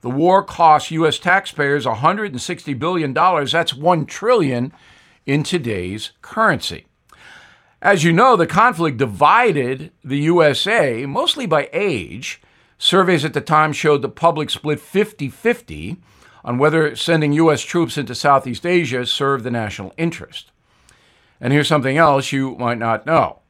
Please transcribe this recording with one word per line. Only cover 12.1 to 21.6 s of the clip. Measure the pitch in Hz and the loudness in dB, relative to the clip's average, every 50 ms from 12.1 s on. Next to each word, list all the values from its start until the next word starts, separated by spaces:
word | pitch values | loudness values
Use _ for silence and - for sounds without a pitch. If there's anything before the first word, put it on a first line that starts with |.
| 71 113 151 - - - _ _ _ _ _ _ _ | -12 -12 -12 -14 -14 -14 _ _ _ _ _ _ _
Surveys | _ - - - 190 190 175 180 151 135 | _ -2 2 2 4 4 4 2 0 0
at | 156 - | -2 -4
the | 147 | -6
time | 139 - 160 151 156 156 | -2 2 2 2 2 2
showed | 143 - - 151 147 143 | -2 -2 2 2 2 2
the | 131 135 | 0 -6
public | - - 156 170 156 151 151 - | -8 0 0 0 0 0 -4 -6
split | - - - 147 151 143 | -8 -6 -4 -4 -4 -4
fifty-fifty | - - - 190 208 208 - - 151 131 - - - 226 240 233 - - - 73 80 98 175 - _ _ _ _ _ - _ _ _ | -6 -4 -2 -2 -2 -2 -4 -10 -10 -10 -10 -4 -2 -2 -2 -2 -6 -16 -14 -12 -10 -12 -12 -14 _ _ _ _ _ -20 _ _ _
on | - 123 123 | -6 -2 0
whether | 143 151 151 165 156 147 - | 2 2 2 2 0 0 -2
sending | - - 160 165 160 151 147 143 | -4 -2 0 0 2 2 0 2
U | 151 165 165 | 4 4 4
S | 147 123 | 2 2
troops | - - - 175 170 131 - | -2 -4 -2 -2 0 0 -2
into | 147 135 107 123 | -8 -8 -8 -8
Southeast | - - 147 143 135 135 131 120 - - | -2 2 4 4 4 2 -2 -10 -6 -4
Asia | 175 180 180 170 123 127 127 123 | 0 0 0 0 0 -4 -4 -4
served | 120 - - 139 139 139 131 110 | -4 -4 -2 0 -2 -2 -2 -4
the | 123 | -4
national | 117 120 110 104 - - 101 92 - | -4 -4 -4 -6 -8 -10 -14 -14 -8
interest. | - 165 170 - - - - - - - _ _ _ _ _ _ _ _ _ _ _ _ _ _ _ _ _ _ _ | -4 -4 -4 -4 -8 -16 -16 -16 -18 -18 _ _ _ _ _ _ _ _ _ _ _ _ _ _ _ _ _ _ _
And | 123 123 139 | -2 0 2
here's | 147 | 2